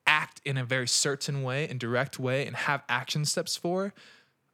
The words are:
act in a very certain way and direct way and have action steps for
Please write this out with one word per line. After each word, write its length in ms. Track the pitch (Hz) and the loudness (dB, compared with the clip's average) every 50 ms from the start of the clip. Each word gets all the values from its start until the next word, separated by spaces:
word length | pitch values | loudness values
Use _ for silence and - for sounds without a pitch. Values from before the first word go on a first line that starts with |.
| - | 4
act 340 | 143 151 151 156 - - - - | 4 4 4 2 -2 -10 -8 -4
in 120 | 143 135 | -2 -2
a 80 | 135 123 | 0 0
very 240 | 117 131 131 127 127 | 2 0 0 2 2
certain 540 | - - - 147 143 - - - 143 139 | 2 2 2 2 0 -2 -2 -4 -2 -2
way 260 | 131 127 127 139 156 - | -2 -2 -2 -2 -2 -2
and 120 | - 123 | -4 -4
direct 380 | 117 117 123 123 139 135 - - | -2 0 2 0 0 0 -4 -2
way 280 | 127 127 131 139 135 | 0 0 2 0 0
and 100 | 110 120 | -2 -4
have 260 | - - - 143 139 - - | -2 0 0 0 0 0 -2
action 360 | 120 123 123 - - 151 151 | -2 -2 0 -2 -2 -2 0
steps 320 | 147 - 180 165 - - | 0 -2 -2 -2 -4 -4
for 360 | - - 170 180 185 196 202 - - - - - - _ _ _ _ _ _ | -4 -2 -2 0 0 -2 -4 -6 -12 -20 -20 -20 -20 _ _ _ _ _ _